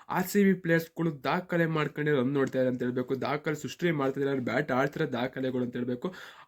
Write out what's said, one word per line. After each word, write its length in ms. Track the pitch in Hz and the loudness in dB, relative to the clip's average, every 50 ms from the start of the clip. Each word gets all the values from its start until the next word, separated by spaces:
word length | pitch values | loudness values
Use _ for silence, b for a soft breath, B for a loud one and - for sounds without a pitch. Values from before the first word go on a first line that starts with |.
| - - | -10 -4
ಆರ್ 160 | - 175 185 | -2 -2 -2
ಸಿ 180 | 180 - 202 196 | 2 4 4 6
ಬಿ 100 | 196 185 | 6 4
ಪ್ಲೇಯರ್ಸ್‌ಗಳು 720 | 185 - 165 165 165 165 - _ - 165 165 147 135 - | 4 2 2 2 2 2 0 _ -2 -2 -2 -2 -2 -2
ದಾಖಲೆ 420 | 135 160 180 185 - 180 170 165 | 0 0 0 -2 0 0 2 2
ಮಾಡ್ಕೊಂಡು 540 | 160 160 156 147 143 - 156 147 147 147 131 | 2 2 0 -2 -2 -2 -2 0 2 4 4
ರನ್ 60 | 123 | 4
ನೋಡ್ತಾ 320 | 135 143 139 135 127 - 131 | 2 2 2 2 2 2 2
ಇದ್ದಾರೆ 100 | 127 127 | 2 2
ಅಂತ 140 | 123 123 127 | 0 0 -2
ಹೇಳ್ಬೇಕು. 380 | 123 123 127 127 - 135 127 | -2 -2 -2 -2 -2 -2 -2
ದಾಖಲೆ 340 | 120 120 143 147 - 160 151 | -2 -2 -2 -2 -2 -2 -4
ಸೃಷ್ಟಿ 360 | 147 - 127 - - 175 175 | -4 -4 -8 -6 -2 0 0
ಮಾಡ್ತಾ 300 | 160 143 135 131 131 139 | 2 2 0 0 0 0
ಇದ್ದಾರೆ, 180 | 139 139 139 131 | 0 0 0 0
ಬ್ಯಾಟ್ 340 | 123 113 110 139 151 - 127 | -2 0 0 0 0 2 2
ಆಡ್ತಿರೋ 400 | 123 139 143 - - 160 143 143 | 2 2 0 0 -2 -2 -2 -2
ದಾಖಲೆಗಳು 500 | 135 123 127 - 135 131 131 123 127 123 | -2 -4 -4 -4 -4 -4 -2 -2 -2 -2
ಅಂತ 140 | 120 - | -4 -4
ಹೇಳ್ಬೇಕು. 380 | 123 120 123 123 123 - 185 B B B B B B B | -4 -4 -4 -4 -4 -6 -8 B B B B B B B